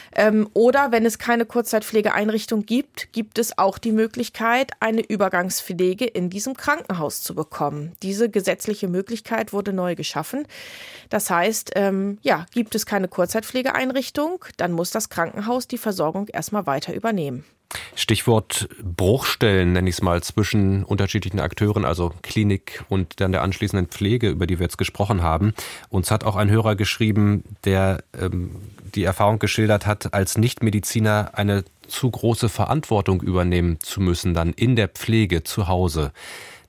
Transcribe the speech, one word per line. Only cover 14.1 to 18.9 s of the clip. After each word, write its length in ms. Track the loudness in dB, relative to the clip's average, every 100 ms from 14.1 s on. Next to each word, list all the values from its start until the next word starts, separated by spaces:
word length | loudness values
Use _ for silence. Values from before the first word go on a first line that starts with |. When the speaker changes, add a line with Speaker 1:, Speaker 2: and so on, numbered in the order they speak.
| -2 -2 -4 -10 -4
Speaker 1:
dann 160 | -2
muss 180 | 0 -2
das 180 | -4 -4
Krankenhaus 580 | -2 -4 -4 -4 -4 -4
die 80 | -6
Versorgung 500 | -4 0 0 -2 -6
erstmal 400 | -6 -4 -4 -2
weiter 260 | -2 -2
übernehmen. 520 | -4 -2 -2 -2 -6 -12 _ -16 -14 -12 -6
Speaker 2:
Stichwort 760 | 0 0 4 2 2 -6 -6 -8
Bruchstellen, 920 | -8